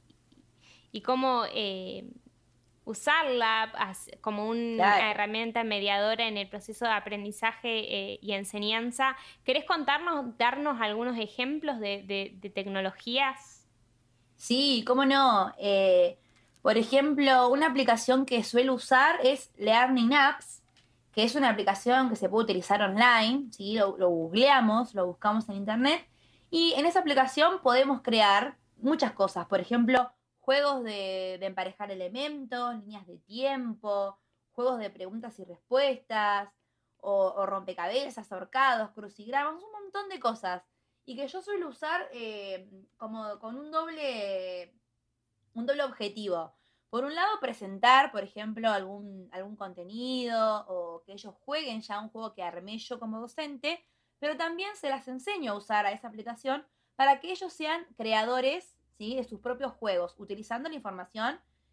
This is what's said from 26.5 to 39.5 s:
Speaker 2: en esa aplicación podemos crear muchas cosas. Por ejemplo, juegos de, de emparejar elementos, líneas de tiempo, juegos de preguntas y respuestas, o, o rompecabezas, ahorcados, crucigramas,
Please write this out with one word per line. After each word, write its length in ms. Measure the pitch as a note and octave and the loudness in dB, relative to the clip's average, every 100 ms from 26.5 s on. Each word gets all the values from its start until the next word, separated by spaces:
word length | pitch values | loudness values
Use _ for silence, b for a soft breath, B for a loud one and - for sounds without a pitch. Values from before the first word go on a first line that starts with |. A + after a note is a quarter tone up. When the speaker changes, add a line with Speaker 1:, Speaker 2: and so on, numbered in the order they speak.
| E4 E4 C#4 | 0 2 2
Speaker 2:
en 120 | E4 | 2
esa 140 | F#4 | 2
aplicación 600 | D#4+ C4+ C4 D4 E4 F#4 | 4 4 2 4 4 4
podemos 400 | B3+ B3+ C#4 C4+ | 4 4 4 0
crear 560 | - A3 G#3 G3+ C#4 - _ _ | 2 4 6 6 2 -6 _ _
muchas 340 | B3 D#4+ A#3+ | -2 2 0
cosas. 340 | - F#3+ F3 E3+ | 2 0 0 -2
Por 140 | F#3+ | -2
ejemplo, 520 | - A#3+ A#3 B3+ B3 - _ _ | 2 2 4 4 2 -6 _ _
juegos 440 | - C#4 C#4+ C4+ | 0 2 2 0
de, 540 | A3+ G3+ F#3+ F#3+ F#3 F#3 | -4 -6 -6 -6 -6 -6
de 60 | F#3+ | -6
emparejar 460 | F#3+ F#3 F#3+ G3+ | -6 -6 -8 -10
elementos, 840 | F#3 F3+ A3+ D4 D4 B3 B3 A#3+ A3+ | -8 -8 -6 -6 -8 -8 -6 -6 -6
líneas 280 | G#3 G#3 F3+ | -12 -18 -18
de 140 | F3 | -20
tiempo, 960 | _ A3+ C4+ C4+ A#3+ G#3+ G#3+ G3+ G3 G3 _ _ _ | _ -4 -4 -2 -6 -8 -4 -4 -4 -8 _ _ _
juegos 280 | - B3 A#3+ | -4 -2 -2
de 100 | G3+ | -8
preguntas 480 | - F#3+ A3 A3+ G#3 | -10 -12 -12 -14 -16
y 60 | |
respuestas, 1080 | F3+ F3 _ C4 C#4 B3+ - A3 G#3 G3+ G3+ _ _ _ _ _ | -18 -20 _ 2 2 0 -4 0 2 0 -2 _ _ _ _ _
o, 300 | G3+ G3 F#3+ G3 | -2 2 2 0
o 80 | G3 | -2
rompecabezas, 840 | G3 F#3+ F3+ F3 B3 C#4 A3 G#3+ | -2 -6 -6 -4 -4 -4 -8 -12
ahorcados, 580 | F#3 F#3 C4 C4+ A#3 G#3+ A3 | -12 -4 2 2 2 -2 -10
crucigramas, 580 | G3+ G#3 G#3+ C4+ D4 | -18 -16 -4 -2 -2